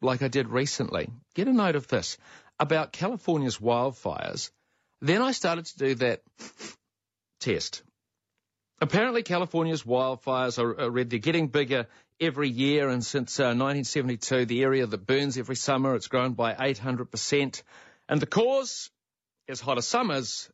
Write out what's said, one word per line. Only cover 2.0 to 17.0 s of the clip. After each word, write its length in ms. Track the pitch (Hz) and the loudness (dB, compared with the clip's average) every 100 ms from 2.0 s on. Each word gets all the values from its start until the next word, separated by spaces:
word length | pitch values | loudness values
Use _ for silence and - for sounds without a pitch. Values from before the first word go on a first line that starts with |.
| - - - - - - | -2 -8 -16 -20 -20 -2
about 320 | 151 160 151 | 2 2 0
California's 680 | - 233 240 - 160 135 104 | -2 -2 -2 0 0 0 0
wildfires, 960 | 110 120 131 123 95 73 50 50 - _ _ _ _ _ | 0 2 0 -2 -6 -4 -6 -6 -10 _ _ _ _ _
then 220 | 135 190 | 0 2
I 80 | 262 | 2
started 340 | 247 180 170 165 | 0 -2 -2 -6
to 120 | - | -2
do 180 | 135 123 | 0 2
that 260 | 123 107 _ _ - - - - _ _ _ _ _ _ | 0 0 _ _ -20 -14 -16 -16 _ _ _ _ _ _
test. 420 | 131 82 - - - _ _ _ _ _ _ _ _ _ | -2 -2 -2 -10 -18 _ _ _ _ _ _ _ _ _
Apparently 440 | 160 190 247 233 | 0 2 2 0
California's 600 | 180 180 180 165 165 156 | 0 -2 0 0 0 -2
wildfires 760 | 113 127 131 127 - 131 127 120 | 0 0 0 -2 -2 0 0 0
are, 200 | 117 - | -2 0
are 100 | 120 | -2
red. 200 | 120 120 | 0 -2
They're 100 | 117 | -2
getting 280 | 117 165 151 | 0 0 2
bigger 400 | 143 131 131 117 - _ _ | 0 2 0 -2 -10 _ _
every 300 | 165 135 143 | -4 0 -2
year, 400 | 120 135 147 139 | 0 2 2 2
and 140 | 123 | 0
since, 360 | 113 139 120 - | 0 -2 -2 0
uh, 140 | 131 | 2
nineteen 320 | 120 135 143 127 | 2 0 0 -2
seventy-two, 600 | 151 127 117 - 131 120 | -2 -2 -2 0 0 2
the 180 | 120 | 2
area 220 | 135 135 120 | 4 4 2
that 220 | 101 101 | -2 0
burns 300 | 135 143 127 | 2 2 -2
every 180 | 117 127 | -6 -4
summer, 400 | - 135 135 120 | 0 2 2 0
it's 120 | - | 0
grown 260 | 127 127 | 0 0
by 220 | 117 117 110 | 0 0 0
eight 180 | 135 139 | -2 -2
hundred 320 | 127 123 | -4 -4